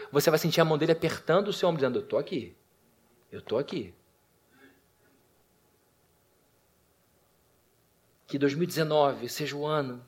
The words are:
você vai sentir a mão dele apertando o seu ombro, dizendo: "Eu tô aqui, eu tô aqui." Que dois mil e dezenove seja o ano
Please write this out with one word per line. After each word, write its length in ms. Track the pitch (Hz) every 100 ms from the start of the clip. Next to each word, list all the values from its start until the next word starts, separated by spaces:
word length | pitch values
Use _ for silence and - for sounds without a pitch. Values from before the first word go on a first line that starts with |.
| -
você 180 | 143 160
vai 80 | 156
sentir 220 | 165 160
a 60 | 160
mão 120 | 151
dele 140 | 160
apertando 560 | 165 165 156 - 160 208
o 60 |
seu 160 | - 185
ombro, 100 | 165
dizendo: 200 | 131 117
"Eu 60 | -
tô 120 | 117
aqui, 360 | 147 160 - - _ _ _ _ _ _ _
eu 100 | 101
tô 160 | - 110
aqui." 360 | 143 180 92 87 _ _ _ _ _ _ - _ _ _ _ _ _ _ _ _ _ _ _ _ _ _ _ _ _ _ _ _ _ _ _ _ _ _ _ _ _ _ _ _ _ _ -
Que 100 | 143
dois 160 | 143 143
mil 80 |
e 40 | 175
dezenove 640 | 160 156 151 143 117 120
seja 260 | - 147 143
o 100 | 151
ano 380 | 151 135 123